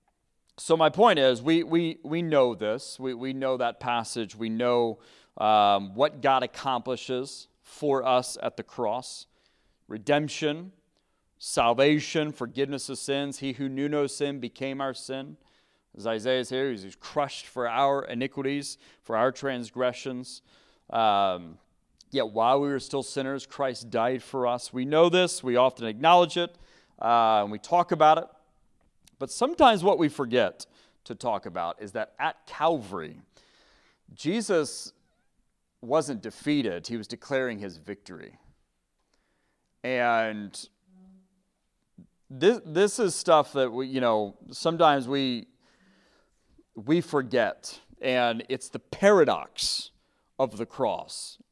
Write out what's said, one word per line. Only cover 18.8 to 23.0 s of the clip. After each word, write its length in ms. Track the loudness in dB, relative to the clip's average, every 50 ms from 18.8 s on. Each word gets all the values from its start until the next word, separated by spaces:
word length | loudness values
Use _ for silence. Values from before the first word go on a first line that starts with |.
| _ -20 _ _
for 160 | _ -4 0 2
our 140 | 2 2
transgressions. 1120 | 0 -2 -4 -6 -6 -6 -8 -10 -6 -2 -2 -2 -2 -2 -8 -10 -10 -10 -10 -14 -18 -20 _ _ _ _ _ _ _ _ _ -6
Um, 640 | -2 2 2 4 4 4 2 2 0 -2 -8 -14 -18 -20 _ _ _ _ _ _ _ _ _ _
yet 180 | -4 -4 -4 -2
while 320 | 0 0 2 4 4 2
we 60 | 2 0
were 120 | -4 -4
still 220 | -6 -6 -6 -6